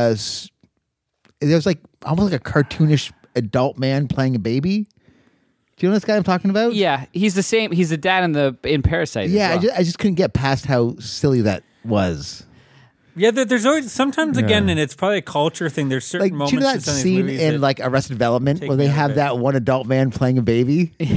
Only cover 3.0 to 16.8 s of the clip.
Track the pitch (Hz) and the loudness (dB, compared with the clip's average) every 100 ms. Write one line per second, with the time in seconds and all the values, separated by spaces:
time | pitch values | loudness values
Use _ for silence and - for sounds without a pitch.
3 | - - _ 127 110 131 131 - 131 135 | 0 -14 _ -4 -2 0 0 0 -2 0
4 | 139 - 131 123 113 127 165 208 208 _ | -2 -2 0 0 0 0 0 -2 -4 _
5 | _ _ _ _ _ _ _ _ 180 208 | _ _ _ _ _ _ _ _ 0 0
6 | - 208 190 180 196 202 233 214 180 135 | 0 0 2 0 0 0 0 2 0 0
7 | 139 175 208 185 185 220 214 175 170 160 | -4 -2 0 0 0 0 0 0 0 0
8 | 185 185 175 147 139 120 127 147 - 160 | 0 2 2 2 0 -2 -2 0 0 0
9 | 151 117 104 208 190 170 208 175 170 - | -2 -2 0 0 2 2 0 2 -2 0
10 | 208 170 170 - 135 135 - 127 120 - | 0 2 0 0 0 -2 0 0 0 -2
11 | - - 147 127 104 90 - _ 113 104 | -12 -2 0 2 2 -2 -8 _ -2 0
12 | 92 78 69 - - - _ _ _ _ | 0 -4 -10 -16 -20 -20 _ _ _ _
13 | _ 165 214 233 247 247 233 311 247 - | _ 0 0 2 0 2 2 0 -2 -2
14 | 269 269 320 - - 214 196 160 147 - | -2 0 -2 0 0 2 0 0 -2 -2
15 | 190 202 - 147 156 - 170 156 139 131 | -2 -2 -2 -2 -2 -2 -4 -2 -2 -4
16 | - 180 196 151 143 254 269 254 | -4 -2 -2 -2 -2 0 0 0